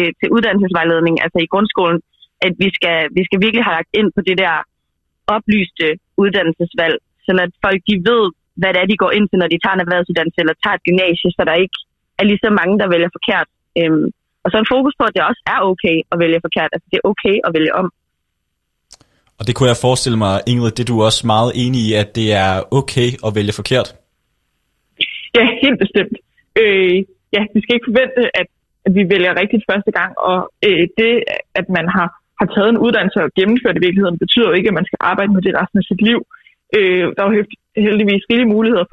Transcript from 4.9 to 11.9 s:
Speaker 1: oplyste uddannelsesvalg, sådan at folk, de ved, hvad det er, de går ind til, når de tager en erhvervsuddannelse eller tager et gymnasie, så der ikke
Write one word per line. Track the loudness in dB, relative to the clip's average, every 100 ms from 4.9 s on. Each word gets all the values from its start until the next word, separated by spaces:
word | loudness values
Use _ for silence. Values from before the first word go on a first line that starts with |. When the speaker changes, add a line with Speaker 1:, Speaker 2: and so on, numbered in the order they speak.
| _ _ _ -4 -2
Speaker 1:
oplyste | 0 0 -2 -2 -4 -4 _ 0
uddannelsesvalg, | 0 2 -2 -2 -4 -2 -2 -2 -6 _
sådan | -2 0 0
at | -2
folk, | -2 -2 0
de | 0 2
ved, | 2 0 -4 _ -4
hvad | -2
det | 0
er, | 0
de | 0
går | 2 2
ind | 2
til, | 0
når | 0
de | 0
tager | 0 -2
en |
erhvervsuddannelse | 0 -2 0 -2 -2 -2
eller | -2 -2
tager | -2 -2
et | 0
gymnasie, | 0 2 0 -2 0
så | 0
der | 0
ikke | -2 -6 -18